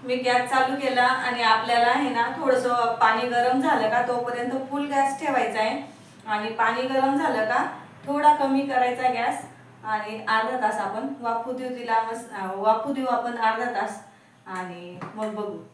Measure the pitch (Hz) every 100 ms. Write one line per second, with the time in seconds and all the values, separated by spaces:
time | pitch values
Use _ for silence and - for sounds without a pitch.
0 | 254 247 247 247 247 269 254 277 269 247
1 | 247 247 247 240 214 - 240 233 233 262
2 | 277 233 240 - 262 254 247 240 233 233
3 | 247 233 247 240 247 262 277 269 214 240
4 | 240 247 247 240 247 269 262 277 285 277
5 | 277 - 302 254 226 220 214 285 - -
6 | - - 220 214 220 226 220 240 262 269
7 | 269 285 294 220 220 247 - - - -
8 | - 294 294 294 269 269 285 254 247 247
9 | 254 240 247 - - - - - 214 214
10 | 208 226 220 220 226 254 214 - 196 214
11 | 277 277 233 233 262 254 254 247 233 226
12 | 240 233 226 208 190 196 214 220 277 262
13 | 254 240 240 233 220 226 247 262 240 202
14 | - - - _ - 185 180 175 175 180
15 | - 214 214 208 208 170 -